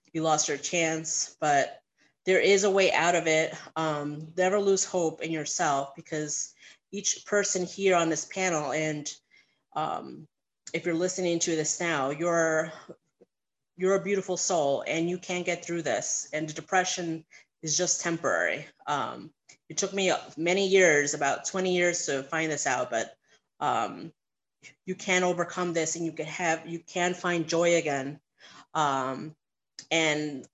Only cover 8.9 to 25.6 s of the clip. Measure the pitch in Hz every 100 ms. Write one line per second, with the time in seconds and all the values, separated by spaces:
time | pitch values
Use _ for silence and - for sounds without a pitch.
8.9 | 151 147 - _ _ _ _ _ - 156
9.9 | - - - 156 _ _ _ - 165 175
10.9 | 165 180 185 180 170 180 160 156 - 175
11.9 | 156 135 147 170 170 165 160 160 - -
12.9 | - _ _ _ _ _ _ _ - 185
13.9 | 196 180 196 185 180 - 180 139 139 -
14.9 | 160 170 180 - 180 175 175 175 170 147
15.9 | 107 - - - 156 156 151 160 185 180
16.9 | - 170 160 - - - _ 160 156 175
17.9 | - 170 165 131 85 85 101 - - -
18.9 | 143 123 120 - _ - - - 156 190
19.9 | 196 185 - - - 170 190 196 190 180
20.9 | 147 143 147 139 - - 190 185 180 175
21.9 | 170 - 139 135 160 160 143 139 127 127
22.9 | 113 - - _ _ _ - 147 120 110
23.9 | - 165 - _ _ _ _ - - -
24.9 | 185 - 185 180 175 170 -